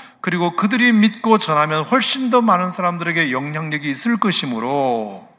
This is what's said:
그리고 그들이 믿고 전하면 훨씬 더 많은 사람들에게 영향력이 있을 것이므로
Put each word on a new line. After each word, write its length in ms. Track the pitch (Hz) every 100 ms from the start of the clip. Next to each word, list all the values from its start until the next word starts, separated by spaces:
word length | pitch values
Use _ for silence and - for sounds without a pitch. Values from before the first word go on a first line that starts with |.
| - _
그리고 340 | 180 175 175
그들이 380 | 175 202 226 247
믿고 460 | 220 214 - 226 220
전하면 460 | - 151 156 156
훨씬 460 | 147 262 - 269 254
더 120 | 247
많은 280 | 226 180 185
사람들에게 640 | 180 180 175 170 165 147
영향력이 580 | 127 147 156 160 147 147
있을 280 | 135 233 220
것이므로 1080 | 202 165 143 113 120 143 135 113 104 98 -